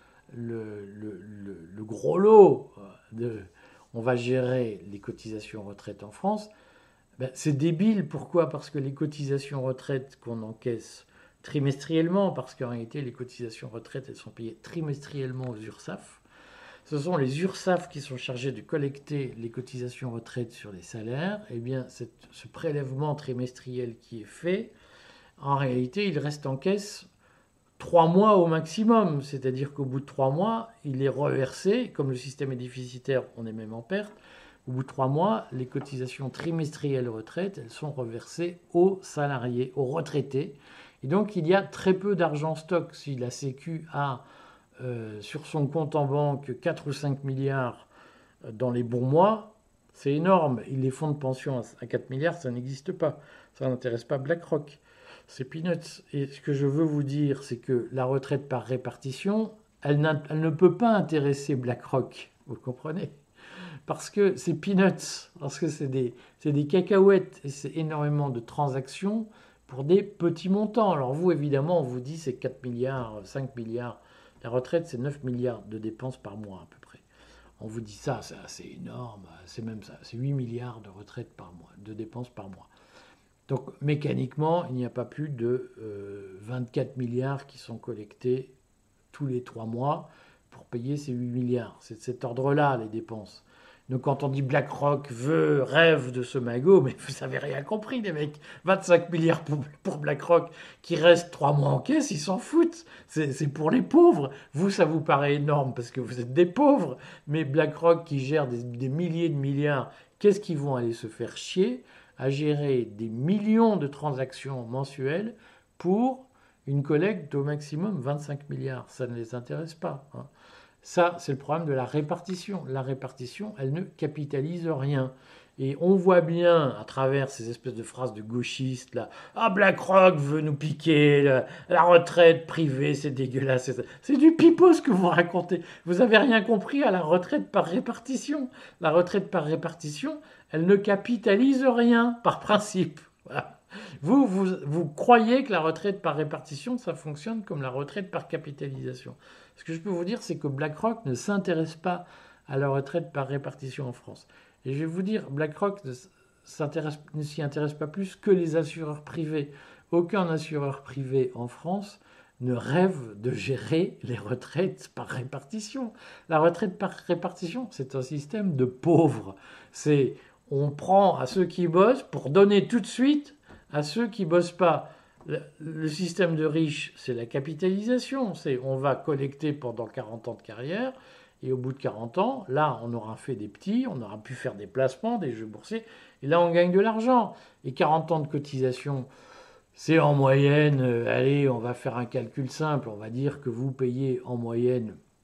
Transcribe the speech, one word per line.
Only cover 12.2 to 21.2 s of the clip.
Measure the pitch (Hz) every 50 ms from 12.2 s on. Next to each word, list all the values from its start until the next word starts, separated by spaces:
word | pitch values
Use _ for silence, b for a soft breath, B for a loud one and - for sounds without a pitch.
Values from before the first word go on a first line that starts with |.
| 196 180
parce | 143 135 - - -
qu'en | - 131 120
réalité, | 120 117 117 117 - 147
les | 139 123
cotisations | 117 - 123 120 - - 123 113 - - -
retraite, | 123 110 117 113 - - 139 117
elles | - 113
sont | - - 110
payées | - - 117 113 113 _ -
trimestriellement | - - 170 160 147 139 143 - - 147 143 131 127 127 131 131 127
aux | 117
ursaf. | 107 107 113 107 - - - - - - - - _ B B B B B B B B B B B B B
Ce | - 151
sont | 143 139 175 180
les | 160 135 127 135 156
ursaf | 180 185 - - - 185 180 170 - -
qui | - 147
sont | 135 - 131
chargés | 123 - - 127 120 123 139 117
de | 107
collecter | 107 - 165 156 143 139 139 - - - 151 143 135 120 110
les | 113 113 117
cotisations | - 127 123 - - 123 123 123 123 - 135 123
retraite | 117 117 113 - - 123 120 117 -
sur | - - 104
les | 98 87
salaires. | 87 - - 113 107 117 123 143